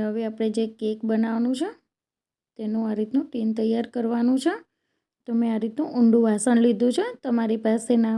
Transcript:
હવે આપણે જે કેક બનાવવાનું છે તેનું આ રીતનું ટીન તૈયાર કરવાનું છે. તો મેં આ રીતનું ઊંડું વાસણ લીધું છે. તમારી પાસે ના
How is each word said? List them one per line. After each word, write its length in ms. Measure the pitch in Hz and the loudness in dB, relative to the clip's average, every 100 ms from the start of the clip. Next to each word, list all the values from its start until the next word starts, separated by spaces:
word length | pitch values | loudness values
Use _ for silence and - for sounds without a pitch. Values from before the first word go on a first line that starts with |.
હવે 180 | 214 220 220 | -2 -4 -4
આપણે 180 | 220 220 220 | -2 -2 0
જે 80 | 220 - | -4 -4
કેક 180 | 214 220 220 | -6 -4 -2
બનાવવાનું 460 | 220 226 226 240 262 | 0 0 0 -2 -2
છે 80 | 392 - _ _ _ _ _ _ _ - | -6 -8 _ _ _ _ _ _ _ -10
તેનું 280 | 214 220 220 | -6 -4 -2
આ 60 | 214 | -4
રીતનું 260 | 214 269 311 | -2 -2 -2
ટીન 240 | 240 220 220 | -4 -2 0
તૈયાર 280 | 220 226 233 | 0 0 -2
કરવાનું 440 | 240 226 233 240 262 | -4 -4 0 2 2
છે. 100 | 330 453 - _ _ _ _ _ | 0 -4 -8 _ _ _ _ _
તો 60 | - 233 | -4 -2
મેં 100 | 233 | 0
આ 60 | 220 | -2
રીતનું 240 | 226 247 320 247 | -4 -4 -4 4
ઊંડું 260 | 226 233 226 | 6 6 4
વાસણ 360 | 208 254 233 | 2 2 4
લીધું 300 | 240 202 240 240 | 4 4 0 0
છે. 80 | 466 - | -4 -6
તમારી 360 | 269 233 226 220 220 | -4 -2 0 -2 0
પાસે 260 | 220 226 233 | -2 2 2
ના 120 | 220 | 2